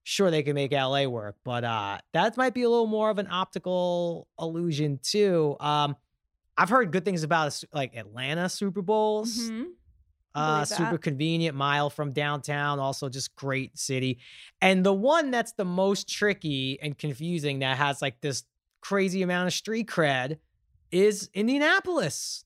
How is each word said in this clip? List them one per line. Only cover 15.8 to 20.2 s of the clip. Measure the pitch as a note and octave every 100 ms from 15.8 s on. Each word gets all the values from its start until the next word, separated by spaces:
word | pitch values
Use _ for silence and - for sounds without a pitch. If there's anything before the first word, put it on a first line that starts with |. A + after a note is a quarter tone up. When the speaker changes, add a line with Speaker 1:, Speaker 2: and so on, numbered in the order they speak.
| G3 G3 -
Speaker 1:
tricky | - G#3 G3 D#3+ C3+ C3 C3+
and | D3+ C#3
confusing | D3+ B2 E3 F3 C#3+ C#3
that | C3 C3
has, | C#3+ C#3
like, | C#3 -
this | D3 B2+ - _ _ _
crazy | - G3 F#3+ F#3+
amount | F3+ F3+ F3+
of |
street | - - A3 A3+
cred | - D3+ C3